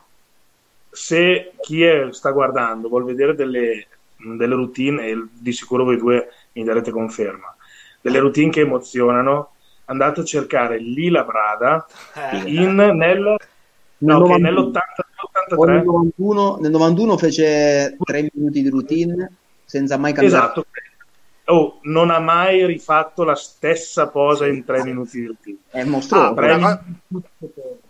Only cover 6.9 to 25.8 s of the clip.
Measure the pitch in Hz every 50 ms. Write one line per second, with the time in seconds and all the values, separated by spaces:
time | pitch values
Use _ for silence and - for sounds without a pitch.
6.9 | 110 113 113 110 - - 107 98 - - - - - _ _ _ - - - _
7.9 | _ _ - 127 127 135 139 135 139 147 156 160 160 156 147 135 127 123 - -
8.9 | - 123 120 120 123 123 131 135 143 147 147 - _ _ _ _ _ _ _ -
9.9 | 135 135 139 147 147 170 156 - - 147 131 - 156 131 120 117 117 113 117 117
10.9 | 123 143 170 175 175 147 - 113 110 110 107 107 107 110 120 135 156 160 - -
11.9 | - - - - - 151 143 131 - 95 95 - 151 165 180 190 190 196 208 208
12.9 | 175 160 160 175 190 196 202 208 214 208 - - _ _ _ _ _ _ _ _
13.9 | _ - 147 156 151 165 175 175 180 175 170 165 185 - - - 120 175 185 -
14.9 | - - - _ _ - - - - - 185 - 180 156 165 160 147 - 175 175
15.9 | 170 170 170 165 - - 190 208 208 202 202 196 196 - 156 151 160 160 160 165
16.9 | 170 180 226 220 190 - 170 160 143 160 160 151 151 147 147 147 143 143 143 139
17.9 | - - 170 - 139 147 151 151 - 147 147 147 143 139 135 139 131 135 - -
18.9 | 160 165 170 170 175 175 185 180 - _ _ _ _ _ _ - - 139 139 135
19.9 | 139 135 139 151 147 147 139 127 - 123 117 - - 170 - - - - - -
20.9 | _ - - _ _ _ _ _ _ _ _ - 175 165 151 - - - - 147
21.9 | 156 160 170 170 170 165 160 160 170 170 180 190 190 190 185 175 165 151 - -
22.9 | 151 156 156 - - 180 170 156 143 143 - - _ _ - 151 165 165 - -
23.9 | - 165 151 147 - 143 143 147 147 143 147 143 139 135 123 - 131 131 127 127
24.9 | 127 127 123 117 - 120 117 117 113 - _ 104 101 - _ _ - 127